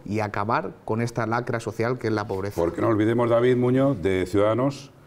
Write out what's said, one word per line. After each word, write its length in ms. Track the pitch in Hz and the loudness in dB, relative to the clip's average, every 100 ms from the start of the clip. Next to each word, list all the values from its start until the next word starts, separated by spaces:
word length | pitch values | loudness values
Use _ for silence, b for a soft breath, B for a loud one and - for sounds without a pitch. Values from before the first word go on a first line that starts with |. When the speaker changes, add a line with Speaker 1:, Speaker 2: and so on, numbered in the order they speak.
Speaker 1:
y 160 | - 104 | -6 -4
acabar 520 | 104 101 104 131 185 - | -2 -4 -2 -2 -4 -10
con 160 | - 110 | -6 -4
esta 260 | 117 - 110 | -2 -2 -2
lacra 340 | 120 123 123 | -2 0 -2
social 380 | 110 - 113 127 | -2 -2 -2 -2
que 100 | 110 | -2
es 40 | |
la 140 | 107 104 | -2 -2
pobreza. 340 | 98 98 87 | -4 -4 -2
Speaker 2:
Porque 220 | 85 - | -2 0
no 60 | 110 | 0
olvidemos, 420 | 107 107 120 120 | 2 2 2 2
David 260 | 117 123 123 | 4 4 4
Muñoz, 460 | 123 131 135 135 | 2 4 2 2
de 240 | 85 92 90 | 0 0 0
Ciudadanos, 640 | 98 104 113 135 139 - - | 2 2 2 0 -2 -12 -20